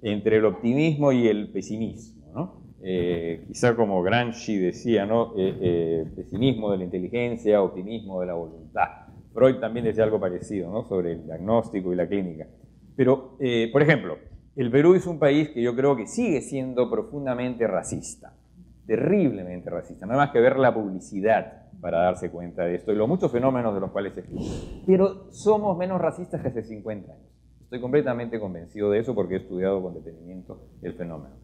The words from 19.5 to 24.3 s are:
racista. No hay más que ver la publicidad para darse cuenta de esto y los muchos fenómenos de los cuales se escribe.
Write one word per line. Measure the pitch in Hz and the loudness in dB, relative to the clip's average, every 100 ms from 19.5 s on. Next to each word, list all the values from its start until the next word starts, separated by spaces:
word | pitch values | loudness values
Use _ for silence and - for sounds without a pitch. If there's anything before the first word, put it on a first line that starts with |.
| 90 87 | -10 -8
racista. | 87 - 87 92 | -8 -8 -12 -2
No | |
hay | 127 | 0
más | 143 | 2
que | 120 | 6
ver | 120 131 | 4 6
la | 127 | 2
publicidad | 113 101 95 - 101 101 107 - - - - | 2 -4 -6 -8 -2 2 2 2 -14 -20 -12
para | 85 82 | -4 2
darse | 90 90 90 | 2 2 -6
cuenta | 85 87 85 | -8 -12 -4
de | 87 87 | -2 -2
esto | - | -2
y | 104 | 0
los | 107 | 2
muchos | 185 185 | 2 0
fenómenos | 120 131 127 117 | 2 0 0 -2
de | 98 | -2
los | 95 | -4
cuales | 98 98 | -4 -6
se | 95 | -8
escribe. | - | -12